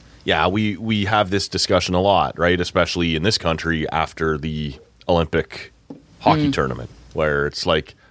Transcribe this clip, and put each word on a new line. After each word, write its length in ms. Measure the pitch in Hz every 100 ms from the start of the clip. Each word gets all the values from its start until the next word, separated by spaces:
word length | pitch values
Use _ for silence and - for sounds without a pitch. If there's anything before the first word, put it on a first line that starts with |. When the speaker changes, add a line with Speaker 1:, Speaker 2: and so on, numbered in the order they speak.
| - -
Speaker 1:
Yeah, 220 | - 82 85
we, 300 | 104 107 90
we 300 | 110 107 101
have 240 | 107 95
this 180 | 98 -
discussion 480 | 90 - 92 87 90
a 40 |
lot, 380 | 98 90 69 -
right? 220 | 87 90
Especially 560 | 87 92 85 87 85 78
in 80 |
this 140 | 95 -
country 500 | 82 80 82 82 76
after 480 | 78 80 - 82 76
the 380 | 78 76 73 67 - _ -
Olympic 640 | 85 80 80 - - - _ - - - -
hockey 280 | 110 156 147
Speaker 2:
Mm. 40 |
Speaker 1:
tournament, 380 | - 67 60 60 - -
where 340 | 82 78 71 71
it's 180 | - 87
like, 300 | 80 - - _